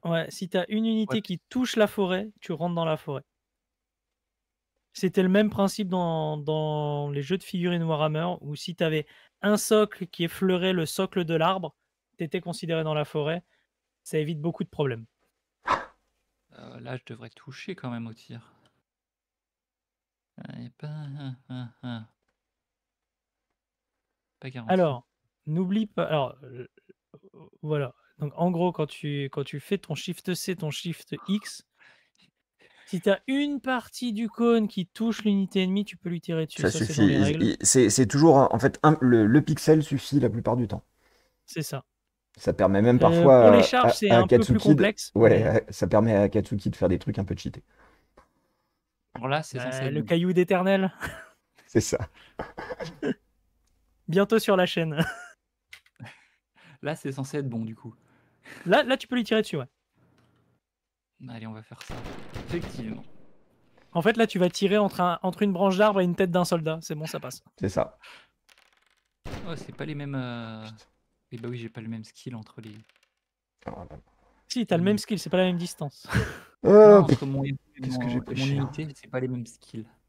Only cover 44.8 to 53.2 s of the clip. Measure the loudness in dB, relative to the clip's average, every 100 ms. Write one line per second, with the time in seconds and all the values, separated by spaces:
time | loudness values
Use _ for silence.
44.8 | 4 0 -6 4 6 6 4 0 -2 -6
45.8 | 2 2 4 4 4 2 -2 -4 -4 -2
46.8 | 0 0 -2 -6 -4 -6 -8 -14 _ _
47.8 | _ _ _ _ _ _ _ _ _ _
48.8 | _ _ _ -10 -4 -4 -4 -10 -8 -6
49.8 | -6 -6 -2 0 2 2 2 2 2 2
50.8 | 0 -4 -14 -14 -20 _ _ _ _ -2
51.8 | 0 -4 -6 _ -20 _ -14 -14 -14 -12
52.8 | -12 -8 -6 -6